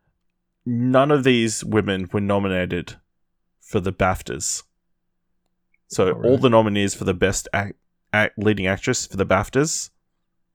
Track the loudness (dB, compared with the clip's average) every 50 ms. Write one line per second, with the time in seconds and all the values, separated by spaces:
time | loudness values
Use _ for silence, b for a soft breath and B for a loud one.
0 | _ _ _ _ _ _ _ _ _ _ _ _ _ -4 -2 0 0 2 4 4
1 | 4 4 2 2 4 4 4 4 2 0 -2 -4 -4 -2 0 0 2 0 -2 -2
2 | -4 -4 -4 -4 -2 0 0 0 0 0 -2 -2 -2 -2 -4 -6 -6 -8 -14 -20
3 | _ _ _ _ _ _ _ _ _ _ _ _ _ -6 -4 -4 -2 -2 -2 0
4 | 0 0 0 -2 -6 -10 -10 -8 -8 -8 -8 -8 -12 _ _ _ _ _ _ _
5 | _ _ _ _ _ _ _ _ _ _ _ _ _ _ _ _ _ _ -2 0
6 | 0 0 0 0 2 2 2 4 4 4 4 4 4 4 2 0 0 -2 -2 -4
7 | -4 -4 0 0 0 0 0 -2 -6 -6 -4 -4 -4 -6 -10 _ _ _ _ _
8 | _ _ 0 0 0 0 -2 0 0 2 2 2 0 -2 -2 -2 -2 -4 -4 -4
9 | -6 -6 -4 -4 0 0 0 0 0 0 -2 -2 -2 -2 -4 -8 -10 -12 _ _
10 | _ _ _ _ _ _ _ _ _ _